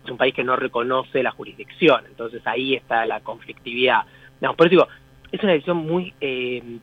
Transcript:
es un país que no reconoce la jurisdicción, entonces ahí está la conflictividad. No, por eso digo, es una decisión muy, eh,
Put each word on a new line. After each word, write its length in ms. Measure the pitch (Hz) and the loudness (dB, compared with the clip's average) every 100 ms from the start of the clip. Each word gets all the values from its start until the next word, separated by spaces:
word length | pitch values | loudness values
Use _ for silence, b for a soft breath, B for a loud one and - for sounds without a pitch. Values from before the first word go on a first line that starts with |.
es 60 | - | -10
un 60 | 123 | 0
país 160 | 131 | 0
que 100 | - | 0
no 120 | 127 127 | -2 -2
reconoce 680 | 131 120 123 131 131 135 | -2 -2 0 -2 -2 -2
la 80 | 117 | -2
jurisdicción, 720 | - 104 - - - 160 120 - | -4 -14 -16 -18 2 4 4 0
entonces 340 | - 117 117 113 | -12 -12 -8 -4
ahí 300 | 123 135 127 | -4 -2 -4
está 300 | - 117 113 | 0 -2 0
la 160 | 107 | -4
conflictividad. 800 | - 113 - - 123 120 127 110 b b b - | -8 -12 -16 -16 -10 0 2 2 b b b -6
No, 120 | 135 - | -4 4
por 120 | 165 | 6
eso 40 | |
digo, 160 | 170 - b - - - | 6 4 b -20 -20 -14
es 100 | 190 | -4
una 100 | 208 | 0
decisión 240 | 156 175 170 | 0 0 -4
muy, 360 | 156 180 180 - | -2 -4 -4 -8
eh, 400 | 139 127 123 123 120 117 | -6 -4 -6 -6 -10 -2